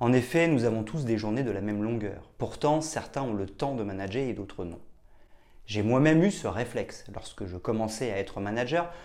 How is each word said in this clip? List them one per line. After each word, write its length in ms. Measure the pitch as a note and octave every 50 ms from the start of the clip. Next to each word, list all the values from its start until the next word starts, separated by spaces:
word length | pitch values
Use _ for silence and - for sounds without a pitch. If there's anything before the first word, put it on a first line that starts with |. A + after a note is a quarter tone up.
En 100 | A#2+ A#2+
effet, 360 | B2+ B2+ A#2+ - - E3 E3+ E3
nous 180 | D#3 B2 A#2
avons 180 | A#2 A2 A2+ A2
tous 220 | - - D#3+ C#3
des 120 | A2+ A2+ G#2+
journées 260 | A2 G#2+ G#2+ B2+ C#3
de 80 | A#2
la 100 | G2 F#2+
même 220 | G2 G#2 G#2 G#2 G#2
longueur. 480 | A2+ A#2 A2+ G#2 G2 F#2+ F#2+ - - _ -
Pourtant, 440 | B2 A2 - - - D3 D#3 D#3
certains 420 | D#3 - - A#2 - - - C#3+ C3+
ont 100 | B2 G#2+
le 120 | G2+ G2
temps 300 | F#2+ - - C#3+ C#3 C3+
de 80 | A#2+ G#2
manager 440 | G2+ F#2+ F#2+ G2 F#2+ G2+ C3 C#3 B2
et 60 | G2+
d'autres 320 | F#2 G2 - - - F#2
non. 140 | F2 E2 - - - - - _ - - - - - - - _ _ - - - -
J'ai 160 | G2+ G#2 G2+
moi-même 400 | A2 A#2+ C3 D3 D#3 D#3+ D#3+ F3
eu 80 | G#3
ce 160 | - - - G#2
réflexe. 580 | F2+ A2 B2 - - A#2 F#2+ - - - - - G2
Lorsque 320 | G2+ - - - - G#2+
je 100 | F2+ F2+
commençais 560 | F2+ - - A2 A2 A2 A2 A2 - C3+ A#2
à 60 | G2+ G2
être 240 | G2 - - G#2+
manager, 500 | G2 G#2 A2 A#2 B2 B2 D#3 E3+ E3+ E3+ - - -